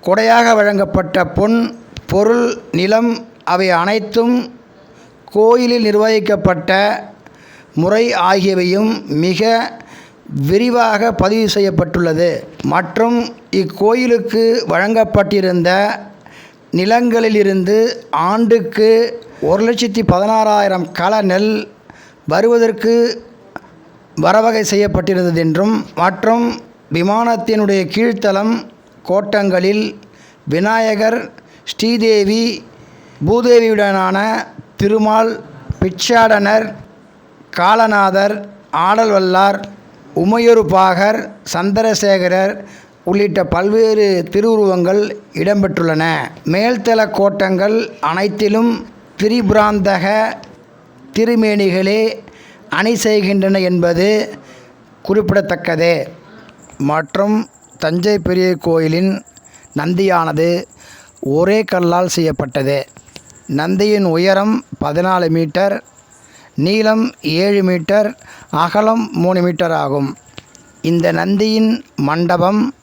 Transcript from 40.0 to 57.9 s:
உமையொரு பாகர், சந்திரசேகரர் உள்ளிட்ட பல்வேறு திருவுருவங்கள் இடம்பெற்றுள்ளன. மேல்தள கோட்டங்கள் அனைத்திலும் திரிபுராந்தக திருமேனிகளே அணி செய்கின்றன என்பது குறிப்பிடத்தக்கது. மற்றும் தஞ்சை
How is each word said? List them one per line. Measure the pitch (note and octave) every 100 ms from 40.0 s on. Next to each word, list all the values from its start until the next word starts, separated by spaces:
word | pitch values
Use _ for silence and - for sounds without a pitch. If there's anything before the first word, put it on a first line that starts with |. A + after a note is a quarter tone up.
| - -
உமையொரு | F3+ A3+ A#3 A3+ F3+ F#3
பாகர், | F#3+ F3+ G3+ A3 - - -
சந்திரசேகரர் | E3+ F#3+ G3+ A3 G#3 G3+ F#3+ F3+ F#3 F#3+ G#3 - - - _ -
உள்ளிட்ட | G3 G3+ F#3+ F3 E3+
பல்வேறு | G3 A3 A3 G#3+ G3+ F#3 D#3+ G3
திருவுருவங்கள் | A3 A3 G3 F3+ F3 G3+ G#3 - - -
இடம்பெற்றுள்ளன. | E3+ G#3 F#3+ D#3+ E3 D#3 D#3+ D#3 B2 - -
மேல்தள | F3 A3+ B3 A3+ A3+ G#3+ -
கோட்டங்கள் | G3+ G3+ F#3+ F#3 G3+ A3 A3 - D3
அனைத்திலும் | F3 G3+ G#3 G#3 G#3+ A#3 A3+ - - - -
திரிபுராந்தக | G#3 A#3+ G3 G#3+ G#3 G#3 F#3+ F#3 F#3+ G#3+ A3 - - - - - - - - -
திருமேனிகளே | A3+ A#3 A3 G#3 G3 F3+ F#3+ G#3+ A3 G#3+ - - - - - D#3+
அணி | G#3 A#3 A3
செய்கின்றன | G#3+ F#3+ G3+ F#3+ G3 F3+
என்பது | F3+ E3+ E3+ G3 G#3+ - - - - - - - - -
குறிப்பிடத்தக்கது. | G3+ F#3 G3 G3 F3 - D#3+ E3+ E3 - - - - - - - - C#3+
மற்றும் | D#3 D3+ - G3+ G#3+ A3+ _ _ -
தஞ்சை | D#3